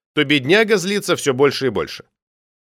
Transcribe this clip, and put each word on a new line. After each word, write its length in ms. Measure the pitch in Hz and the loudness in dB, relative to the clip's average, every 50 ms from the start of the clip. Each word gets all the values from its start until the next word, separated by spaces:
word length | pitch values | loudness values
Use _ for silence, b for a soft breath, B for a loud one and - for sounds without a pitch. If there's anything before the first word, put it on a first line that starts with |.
| _ _ - | _ _ -2
то 100 | 151 147 | -2 0
бедняга 540 | 139 147 143 123 131 175 214 226 202 220 | 2 0 0 2 2 2 2 4 2 0
злится 380 | 190 165 190 208 202 196 - 175 | -2 0 -2 -4 -4 -2 -2 -2
все 180 | 127 - 143 127 | -2 0 -2 2
больше 340 | 123 143 135 123 - 135 | 2 2 2 2 0 -4
и 20 | 127 | -2
больше. 360 | 104 92 78 - - - - _ _ _ _ _ _ _ _ _ _ _ _ | -2 -4 -6 -6 -10 -16 -18 _ _ _ _ _ _ _ _ _ _ _ _